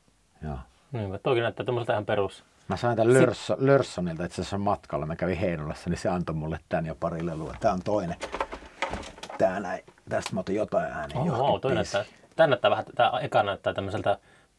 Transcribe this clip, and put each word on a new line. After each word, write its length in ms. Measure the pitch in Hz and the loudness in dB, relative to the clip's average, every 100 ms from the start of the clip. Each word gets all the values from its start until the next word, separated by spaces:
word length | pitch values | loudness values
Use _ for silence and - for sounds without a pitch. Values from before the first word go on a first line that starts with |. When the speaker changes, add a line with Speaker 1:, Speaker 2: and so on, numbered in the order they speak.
| _ _ _ _ 76 | _ _ _ _ -8
Speaker 1:
Joo. 100 | 67 - _ _ | -8 -12 _ _
Speaker 2:
Niinpä, 260 | 123 101 95 | -6 -6 -4
toikin 240 | - 123 | 0 2
näyttää 240 | 117 - - | 0 -2 -4
tommoselta 280 | 123 113 | -2 0
ihan 120 | 110 101 | -2 0
perus. 380 | 104 98 - - _ - | 0 0 -4 -18 _ -6
Speaker 1:
Mä 80 | 95 | 0
sain 200 | 120 113 | 0 4
tän 100 | 113 | 6
Speaker 2:
Sit- 60 | |
Speaker 1:
Lörsso-, 420 | 127 127 101 - - 135 | 8 8 4 -2 2 6
Lörssonilta 600 | 139 - - 90 80 85 | 4 4 -2 -4 -4 -6
itse 160 | - | -4
asiassa 160 | 90 98 | -4 -2
matkalla. 480 | 101 98 - 73 76 | 0 0 -2 -6 -4
Mä 100 | 82 | -2
kävin 220 | 87 87 | -2 0
Heinolassa, 520 | 92 82 76 78 - | 0 -2 -4 -6 -4
niin 80 | 85 | -2
se 120 | 104 | 0
antoi 260 | 90 82 80 | -2 -2 -4
mulle 240 | 78 80 - | -4 -6 -4
tän 160 | 85 80 | -4 -4
ja 100 | 76 | -4
pari 300 | 85 82 85 | -4 -4 -4
lelua. 300 | 78 78 65 | -6 -8 -2
Tää 140 | 110 | 0
on 80 | 95 | 0
toinen. 340 | 95 104 90 85 - - - - - - - - - - - - | 0 0 0 -6 -8 -8 -8 -10 -16 -8 -6 -6 -10 -14 -14 -2
Tää 220 | 98 92 | 0 0
näin. 240 | 92 - - _ - | -4 -8 -10 _ -6
Tästä 240 | 110 - | -6 -4
mä 60 | 107 | -6
otin 160 | 92 98 | -2 -2
jotain 300 | 107 98 80 | 0 0 -2
ääniä 280 | 80 76 120 | -4 -6 -2
Speaker 2:
Oh, 60 | 165 | 0
Speaker 1:
johonkin 260 | 120 135 | 0 2
Speaker 2:
wow, 80 | 101 | 0
toi 140 | 131 123 | 0 0
Speaker 1:
biisiin. 180 | 95 101 | 0 -2
Speaker 2:
näyttää, 200 | - - - - | -4 -10 -8 4
tää 120 | 160 | 4
näyttää 240 | 127 104 | 6 4
vähän, 140 | 104 - - | 2 0 2
tää 160 | 117 - | 2 2
eka 220 | - 123 | 2 2
näyttää 300 | 101 95 101 | 2 0 -2
tämmöseltä 440 | 90 95 107 - 101 _ _ _ | -2 -4 -2 0 0 _ _ _